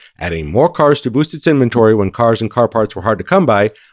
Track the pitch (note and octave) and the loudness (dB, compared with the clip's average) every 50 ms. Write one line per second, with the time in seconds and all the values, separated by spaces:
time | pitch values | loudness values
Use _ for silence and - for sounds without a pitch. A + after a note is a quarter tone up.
0 | - _ _ _ - F2+ E2+ E2 D#2 D2 E2 A#2 D3+ F3 - - D3+ D3 D3 - | -14 _ _ _ -8 -8 -6 -6 -6 -4 0 0 0 0 0 0 2 2 2 0
1 | - C3 G#2+ C#3 D#3 D#3 - D#3 - E3+ D#3 C#3 B2+ A#2+ - A#2+ A2+ A2 A2 G#2+ | -2 -4 -2 -2 -2 -2 -6 -4 -2 0 2 2 2 0 2 2 4 4 4 2
2 | G2 F#2+ - - A#2 A2+ A2+ - A2+ G#2 - B2 A#2 A2 - A2+ G#2+ G2 - F#2+ | 0 -2 -2 0 0 0 0 0 -4 -4 -2 0 0 0 0 -2 -4 -4 -6 -6
3 | F2 A2+ A2 F2+ F#2+ - F3+ G3 F3+ B2+ G#2+ G2+ G#2 A2 - _ _ _ | -4 -4 -4 -4 -2 -2 0 0 2 2 2 2 0 0 -2 _ _ _